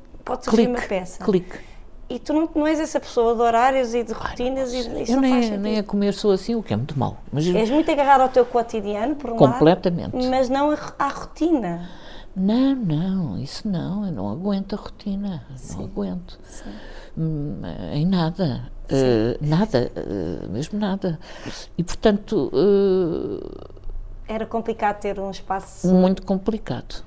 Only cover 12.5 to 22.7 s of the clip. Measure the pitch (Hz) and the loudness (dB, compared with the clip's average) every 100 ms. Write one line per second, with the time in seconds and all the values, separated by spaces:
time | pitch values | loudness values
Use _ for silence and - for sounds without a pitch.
12.5 | 240 269 269 190 151 190 190 151 95 131 | 4 4 2 0 0 0 0 -2 -4 -6
13.5 | - 214 170 143 202 196 120 101 123 202 | -6 -4 -2 -2 -4 -4 -4 -4 -4 -2
14.5 | 196 196 208 - - 202 196 202 160 117 | -2 -2 -8 -8 -10 -6 -4 -4 -8 -10
15.5 | 131 - 190 202 - 196 180 175 - - | -14 -10 -10 -8 -6 -6 -6 -10 -16 -18
16.5 | - 214 208 - - - - 160 151 147 | -14 -14 -14 -14 -16 -12 -6 -4 -2 -4
17.5 | 85 90 - 80 135 175 185 160 170 165 | -6 -8 -8 -4 0 2 2 0 0 -2
18.5 | 120 120 - - 135 131 113 113 - 147 | -2 -8 -12 -2 2 4 4 4 0 2
19.5 | 160 214 123 - - - 98 82 82 50 | 2 4 2 0 -4 -4 -4 -4 -4 -6
20.5 | 101 156 208 208 196 185 156 - - - | -6 -4 -4 -2 -2 -2 -4 -8 -12 -12
21.5 | - - - 170 - 220 202 - 208 131 | -12 -8 -6 -4 2 4 2 2 0 2
22.5 | 131 196 | 4 6